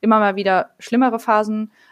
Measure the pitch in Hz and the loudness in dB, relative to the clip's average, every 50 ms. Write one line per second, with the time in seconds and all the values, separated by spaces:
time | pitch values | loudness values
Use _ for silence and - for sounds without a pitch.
0 | - 226 220 220 208 202 190 196 196 190 185 185 - - _ _ - - 233 240 | 0 2 2 2 2 0 0 -2 0 0 0 0 0 -2 _ _ -10 -4 -2 0
1 | 262 254 226 226 - - 214 214 214 214 214 214 214 214 _ _ _ _ | 0 0 0 -2 -2 0 0 0 0 -2 -4 -6 -6 -8 _ _ _ _